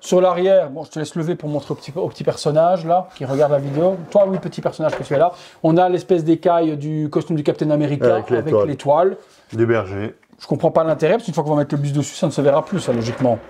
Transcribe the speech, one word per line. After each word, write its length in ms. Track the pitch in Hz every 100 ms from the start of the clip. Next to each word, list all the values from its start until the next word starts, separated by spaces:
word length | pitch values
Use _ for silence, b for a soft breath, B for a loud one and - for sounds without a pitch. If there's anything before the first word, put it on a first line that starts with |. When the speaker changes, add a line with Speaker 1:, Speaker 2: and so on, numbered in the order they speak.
Speaker 1:
Sur 200 | - 180
l'arrière, 500 | 185 175 185 190 151
bon, 140 | 147
je 60 | 151
te 80 | 156
laisse 140 | 151 175
lever 180 | 160
pour 140 | 165 151
montrer 240 | 147 -
au 20 |
petit, 180 | 147 - 151
au 120 | 175
petit 140 | -
personnage, 600 | 151 147 156 151 170 185
là, 240 | 160 180 185 -
qui 80 |
regarde 260 | 135 139 143
la 60 | 143
vidéo. 380 | 139 143 180 190 156
Toi, 140 | 208 196
oui, 100 | 185
petit 220 | 170 -
personnage 360 | 151 - 156 -
que 60 |
tu 120 | 139
es 40 | 143
là. 140 | 175 B B B
On 120 | 160 165
a 120 | 180
l'espèce 340 | 175 - 175
d'écaille 520 | 156 160 180 170 160 147
du 320 | 147 156 151
costume 260 | 160 151 156
du 60 |
Captain 260 | 147 - 151
America 440 | 147 143 143 123
Speaker 2:
Avec 160 | 113 107
Speaker 1:
avec 140 | 117 147
Speaker 2:
l'étoile. 220 | 110 101
Speaker 1:
l'étoile. 480 | 139 139 151 190 202 B B B
Speaker 2:
Du 140 | 113 113
berger. 480 | 113 95 98 107 - _ -
Speaker 1:
Je 60 | -
comprends 220 | 143 165
pas 100 | 165
l'intérêt, 300 | 160 143 156
parce 100 | 226
qu'une 100 | 190
fois 100 | 160
qu'on 60 | 151
va 60 | 147
mettre 160 | 143
le 60 | 147
buste 140 | 143
dessus, 200 | 143 - -
ça 100 | 160
ne 60 |
se 80 | 151
verra 240 | 139 143
plus, 160 | - 180
ça, 120 | -
logiquement. 460 | 120 113 117 127 110 -